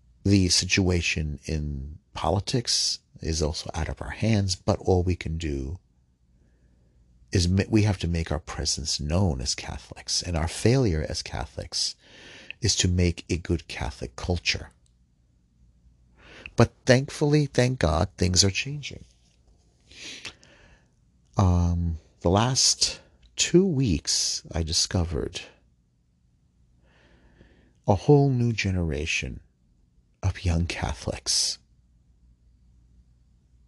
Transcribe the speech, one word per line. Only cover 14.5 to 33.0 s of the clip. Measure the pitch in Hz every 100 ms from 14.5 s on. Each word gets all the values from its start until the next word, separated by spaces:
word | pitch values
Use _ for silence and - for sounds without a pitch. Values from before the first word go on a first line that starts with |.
| - - _ _ _ _ _ _ _ _ _ _ _ _ _ _ _ - - - -
But | - - -
thankfully, | 123 143 - 147 151 143
thank | - 127 131
God, | 80 78 92 -
things | 92 90
are | 98
changing. | - 135 147 - - - _ _ _ _ _ _ _ _ - - - - - - - - _ _ _ _ _ _ -
Um, | 92 87 87 87 85 80 - _
the | 85
last | 98 123 131 - - - - - _ _ -
two | - 175 196
weeks, | 135 127 76 - - - - -
I | 85
discovered | 78 80 - 92 82 71 - - - - _ _ _ _ _ _ _ _ _ _ _ _ _ _ _ _ _ _ - _ _ _ -
a | 98
whole | - 147 139
new | 123 120
generation | 107 98 92 82 71 78 - 65 - - _ _ _ _ _ _ _
of | 95 -
young | 87 82 85
Catholics. | - 58 - - - - - - - _ _ _ _ _ _ _ _ _ _ _ _ _ _